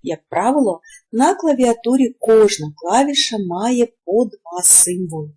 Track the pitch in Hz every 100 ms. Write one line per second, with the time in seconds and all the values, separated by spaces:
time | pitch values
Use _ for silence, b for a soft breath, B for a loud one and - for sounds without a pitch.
0 | - 160 _ 170 214 294 233 165 B B
1 | _ 226 294 370 330 262 247 233 226 262
2 | 247 - 214 220 208 180 151 147 170 220
3 | 285 277 - 220 185 175 226 247 233 _
4 | - 202 202 - - 175 - - 180 180
5 | 180 160 151